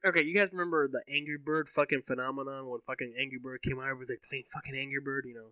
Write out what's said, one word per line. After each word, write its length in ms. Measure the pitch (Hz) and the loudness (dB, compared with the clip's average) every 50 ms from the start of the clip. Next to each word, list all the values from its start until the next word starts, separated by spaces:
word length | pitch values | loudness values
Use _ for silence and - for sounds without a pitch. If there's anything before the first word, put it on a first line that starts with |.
| - | 2
okay, 160 | 190 170 170 151 | 4 6 6 6
you 80 | 156 175 | 6 6
guys 160 | 202 202 190 190 | 4 4 4 2
remember 340 | 180 175 175 165 156 143 135 | 0 -2 2 4 4 4 4
the 120 | 131 123 - - 143 | 2 -2 -4 -2 -2
Angry 240 | 147 147 151 151 | -2 -2 -2 -4
Bird 320 | 147 139 147 156 160 151 - | -4 -2 0 2 2 0 2
fucking 340 | - 160 147 - 156 135 123 | 4 4 4 4 4 0 0
phenomenon 640 | - 131 127 127 131 131 139 135 135 135 135 135 127 | 0 -2 0 0 -2 -2 -4 -4 -6 -6 -8 -6 -6
when 120 | 123 117 - | -6 -6 -6
fucking 280 | - 131 - 131 120 117 123 | -6 -6 -4 -4 -4 -4 -4
Angry 180 | 135 135 131 127 123 | -4 -4 -4 -8 -10
Bird 180 | 131 127 123 - | -10 -8 -4 -2
came 160 | 143 135 131 | -2 -2 -2
out, 60 | 131 | -2
everybody 160 | 135 131 127 127 | -4 -4 -4 -4
was, 60 | 123 | -8
like, 120 | 123 113 _ - | -8 -8 _ -8
playing 160 | - 135 131 - - | -10 -10 -10 -10 -12
fucking 220 | 147 - 139 139 | -12 -10 -8 -6
Angry 240 | 135 135 139 139 139 139 | -6 -4 -4 -4 -4 -2
Bird, 200 | 139 135 139 127 | -2 -2 -4 -4
you 80 | 127 120 | -6 -8
know, 120 | 117 110 110 | -14 -16 -18